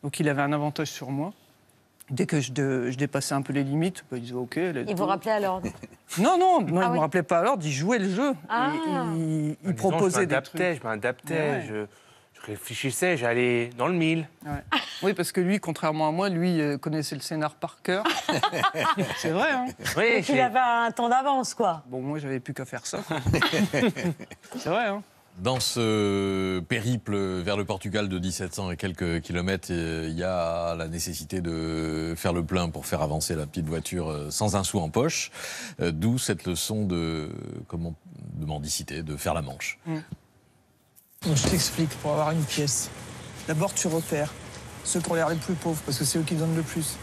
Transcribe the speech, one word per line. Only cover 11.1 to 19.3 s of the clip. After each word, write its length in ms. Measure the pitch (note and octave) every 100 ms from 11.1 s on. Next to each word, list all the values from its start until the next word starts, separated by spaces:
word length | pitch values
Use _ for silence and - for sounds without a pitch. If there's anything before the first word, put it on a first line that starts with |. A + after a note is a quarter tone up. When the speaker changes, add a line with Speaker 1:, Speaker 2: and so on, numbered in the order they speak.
| B2+ D3
Speaker 1:
Ouais. 320 | D#3+ D3+ C3+ A2+
Speaker 3:
je, 160 | G#2+ G#2 - - - _
je 120 | - -
réfléchissais, 680 | G#2 - A#2 C#3 B2 F3+ E3+
j'allais 540 | A#2+ A#2+ B2 A#2+ A#2+ A#2+
dans 100 | C3
le 60 |
mille. 340 | F3+ D#3+ D#3+ D#3 - D3
Speaker 1:
Ouais. 160 | C#3+ - D4+ - -
Oui, 100 | F#3
parce 180 | G3+ E3+
que 80 | -
lui, 220 | F3+ G3+
contrairement 480 | - D3+ D#3+ D#3 D#3
à 20 |
moi, 160 | D#3+ G3+
lui, 320 | F3 F3 E3+
euh, 180 | D3 C#3+
connaissait 380 | D#3+ D#3 D3 D3
le 60 |
scénar 340 | - D#3+ D3+ -
par 260 | E3 -
cœur. 220 | - F#3 A3 - -
<laughs> 880 | D#4 G#4 - F#4+ - D#4+ D4 F3+ E3
C'est 100 | D#3+